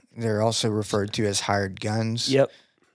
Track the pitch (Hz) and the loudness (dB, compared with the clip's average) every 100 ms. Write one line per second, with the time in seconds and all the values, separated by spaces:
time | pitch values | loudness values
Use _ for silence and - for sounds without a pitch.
0 | _ - 113 104 110 110 117 107 104 107 | _ -6 -2 2 2 2 0 0 0 0
1 | 101 110 104 98 - 101 98 92 107 107 | 0 0 0 0 0 0 0 -4 -4 -2
2 | 113 117 131 135 135 - _ _ _ | -2 -2 0 2 2 -2 _ _ _